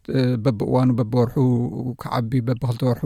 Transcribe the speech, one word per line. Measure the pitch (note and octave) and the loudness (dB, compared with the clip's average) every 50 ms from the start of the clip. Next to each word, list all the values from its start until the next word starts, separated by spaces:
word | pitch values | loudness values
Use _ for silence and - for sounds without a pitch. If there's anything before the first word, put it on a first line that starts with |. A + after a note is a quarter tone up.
| _ - | _ -4
እ፣ | - C3 B2+ B2 B2+ A2+ | 0 0 2 2 2 0
በብእዋኑ | G#2+ C3+ A2+ G2+ - - B2 B2+ C3 B2+ B2 | 0 0 0 0 -2 0 2 2 4 2 2
በብወርሑ | A2+ B2 G#2+ A#2 B2+ A#2+ A#2 - D#3 B2+ B2+ B2 A#2 A#2+ C#3+ - C3 B2+ B2+ A#2+ - | 2 0 0 2 0 0 2 2 2 2 2 2 2 0 -2 -4 -6 -6 -6 -8 -8
ክዓቢ፣ | - - - B2+ A#2 A2 B2+ C3 | -8 -4 -4 -2 -2 0 0 -2
በብክልተ | A2+ A#2+ B2+ A#2 - B2 A#2+ A#2+ C3+ | 0 0 -4 -2 -2 -4 -2 0 0
ወርሑ | B2+ A#2+ - - | 0 0 0 0